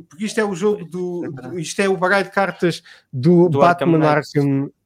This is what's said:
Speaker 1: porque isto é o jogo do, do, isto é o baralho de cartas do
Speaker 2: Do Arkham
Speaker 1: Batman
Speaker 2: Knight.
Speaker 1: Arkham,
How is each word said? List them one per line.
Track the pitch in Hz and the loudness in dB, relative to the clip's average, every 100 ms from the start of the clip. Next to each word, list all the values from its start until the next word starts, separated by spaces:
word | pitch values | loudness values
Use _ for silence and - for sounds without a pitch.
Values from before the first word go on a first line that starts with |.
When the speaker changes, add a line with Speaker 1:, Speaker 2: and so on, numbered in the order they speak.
| - | -16
Speaker 1:
porque | 156 | -10
isto | 208 - | -6 -2
é | |
o | 208 | -2
jogo | 175 208 202 | -2 -2 -2
do, | 165 180 180 175 156 | -6 -8 -6 -6 -8
do, | 131 127 175 | -10 -12 -10
isto | 160 - | -8 -2
é | 196 | -2
o | 185 | 0
baralho | 180 196 190 | 2 0 0
de | |
cartas | - 185 175 180 156 - - _ | -2 -2 0 -2 -2 -8 -20 _
do | 131 139 175 180 | -2 4 6 4
Speaker 2:
Do | 139 | 4
Arkham | 170 170 175 | 4 4 2
Speaker 1:
Batman | 160 | 2
Speaker 2:
Knight. | 156 151 147 147 | 2 0 -2 -2
Speaker 1:
Arkham, | 143 139 139 - | 0 0 -4 -10